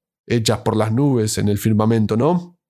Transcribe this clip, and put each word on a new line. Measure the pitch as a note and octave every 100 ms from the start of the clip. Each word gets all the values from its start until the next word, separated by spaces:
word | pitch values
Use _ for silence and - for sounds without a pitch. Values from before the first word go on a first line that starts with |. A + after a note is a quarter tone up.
| _ _ -
hechas | A#2+ A2 A2
por | - G#2+
las | A2
nubes | A2 C#3+ B2+ G#2+ -
en | G#2
el | G2+
firmamento, | A2+ G#2+ G#2+ A2+ G#2 A2
¿no? | C#3 F3+ F3 _